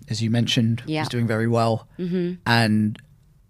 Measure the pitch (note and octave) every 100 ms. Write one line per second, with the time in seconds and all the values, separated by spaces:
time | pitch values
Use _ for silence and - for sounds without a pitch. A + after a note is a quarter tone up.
0 | - G#2+ A2+ A#2 A2+ - A2+ A#2 - D#3
1 | D#3 A#2+ A#2 A2 A2+ A#2 A#2 A2+ - -
2 | F3+ F#3 F3 F3+ - A#2 A2 G#2+ G#2+ -
3 | - - _ _